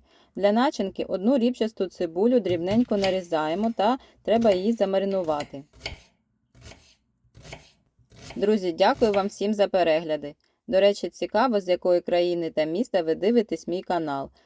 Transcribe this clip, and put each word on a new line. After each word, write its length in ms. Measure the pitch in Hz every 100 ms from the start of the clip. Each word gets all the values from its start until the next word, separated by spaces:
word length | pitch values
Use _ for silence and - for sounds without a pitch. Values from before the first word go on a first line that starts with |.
| _ _ _ 185
Для 160 | 202
начинки 540 | 220 285 - 190 - -
одну 320 | 185 208 277
рібчасту 500 | 240 247 220 - 185
цибулю 520 | - 170 165 233 254
дрібненько 580 | 180 175 180 220 247 208
нарізаємо 760 | 190 185 175 160 156 175 226 -
та 200 | 208 262 - _
треба 280 | - 226 226
її 220 | 185 208
замаринувати. 880 | 226 190 196 196 190 160 147 143 139 151 - - - _ _ _ _ _ - - - _ _ _ _ _ - - - - _ _ _ _ - - -
Друзі, 360 | 202 214 180
дякую 400 | 165 196 277 220
вам 160 | 202 196
всім 260 | - 202
за 140 | 208 190
перегляди. 680 | 190 165 156 165 151 143 - _ _ -
До 120 | 185
речі, 300 | 202 202 175
цікаво, 500 | - - 214 262 208
з 100 | 180
якої 320 | 180 180 175
країни 480 | - 175 175 175 160
та 140 | -
міста 380 | 156 175 262 190
ви 140 | 160 160
дивитесь 520 | 190 240 214 165 -
мій 140 | 180
канал. 480 | - 175 151 139 139 _